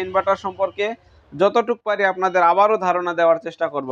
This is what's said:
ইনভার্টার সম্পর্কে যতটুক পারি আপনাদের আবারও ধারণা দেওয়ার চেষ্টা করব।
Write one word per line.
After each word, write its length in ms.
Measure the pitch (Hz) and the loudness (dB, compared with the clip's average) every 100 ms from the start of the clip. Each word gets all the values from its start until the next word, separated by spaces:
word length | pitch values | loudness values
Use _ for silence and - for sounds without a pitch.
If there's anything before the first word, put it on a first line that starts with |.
ইনভার্টার 420 | 185 190 190 196 | -4 -2 0 -2
সম্পর্কে 420 | 196 185 190 180 208 233 _ _ _ | -4 -4 -6 -4 -6 -6 _ _ _
যতটুক 460 | 143 196 233 226 226 | -2 0 2 -2 -4
পারি 180 | 214 196 | -4 -2
আপনাদের 380 | 190 185 185 180 | 0 0 0 2
আবারও 340 | 170 175 208 214 | 4 4 4 2
ধারণা 340 | 185 180 175 | 0 -2 -2
দেওয়ার 240 | 170 165 165 | 0 2 2
চেষ্টা 240 | 165 160 160 | -2 -6 -6
করব। 220 | 143 131 | -4 -6